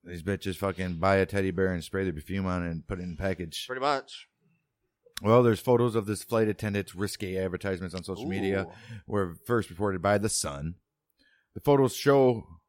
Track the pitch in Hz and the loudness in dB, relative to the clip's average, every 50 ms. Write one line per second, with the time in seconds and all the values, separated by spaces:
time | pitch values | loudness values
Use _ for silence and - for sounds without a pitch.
0 | _ 87 87 85 80 98 98 87 - 98 90 - 101 98 90 - 92 90 87 80 | _ -12 -12 -8 -4 -4 -4 -4 -4 -8 -6 -2 -4 -4 -2 -4 -4 -4 -2 0
1 | 90 98 98 98 95 - 98 101 95 95 87 90 95 95 90 87 78 - - 95 | 4 4 6 6 4 2 0 0 0 0 0 0 0 0 0 -4 -6 -6 -4 -2
2 | 95 95 80 73 73 - 92 98 95 92 90 90 87 85 85 80 - - 98 90 | -2 -2 -4 -6 -8 -6 -4 -4 -2 -2 -2 -2 -2 -4 -6 -6 -6 -8 -8 -8
3 | 90 90 85 76 95 95 92 87 90 80 - - - - 127 127 131 147 143 135 | -6 -10 -8 -4 -2 -4 -2 -4 -6 -10 -8 -12 -8 -8 -6 -2 0 0 0 0
4 | 127 - - - - _ _ _ _ _ _ _ _ _ _ _ _ _ _ _ | -2 -10 -18 -20 -20 _ _ _ _ _ _ _ _ _ _ _ _ _ _ _
5 | _ _ _ - 95 104 113 123 123 117 110 95 - 127 123 117 120 120 107 113 | _ _ _ -4 2 6 6 6 6 6 4 2 2 2 4 4 4 2 0 -2
6 | 101 101 104 - - - 117 113 110 107 101 - - 107 101 101 95 - - 90 | -2 -2 -6 -6 -4 -2 2 2 2 2 0 -2 -4 -2 -2 -2 -4 -4 -6 -6
7 | 101 98 - - 104 92 92 95 95 92 87 87 - 98 95 85 92 87 87 92 | -4 -4 -4 -6 -6 -4 -2 -2 -2 -2 -4 -4 -4 -4 -4 -4 -6 -8 -8 -10
8 | 85 98 92 95 120 160 92 98 98 95 95 95 98 - - - - - 117 104 | -8 -8 -8 -8 -6 -6 -4 -2 0 0 0 0 -2 -6 -10 -20 -18 -16 -18 -18
9 | _ - 104 101 95 87 82 - _ - 120 113 98 - 87 82 104 101 95 92 | _ -4 -2 -2 -2 -2 -6 -12 _ 0 0 0 0 -4 -6 -4 -2 -2 -2 0
10 | 82 101 104 104 104 110 - - - 78 71 71 73 80 90 _ _ _ _ _ | 2 2 2 4 2 0 -2 -2 -4 -4 -6 -6 -8 -8 -8 _ _ _ _ _
11 | _ _ _ _ _ _ _ _ _ _ _ 98 _ 139 143 139 135 123 - - | _ _ _ _ _ _ _ _ _ _ _ -2 _ 4 6 6 6 4 2 2
12 | - 143 139 139 131 127 120 110 - - - - _ | 4 6 6 8 6 6 4 2 -6 -12 -20 -20 _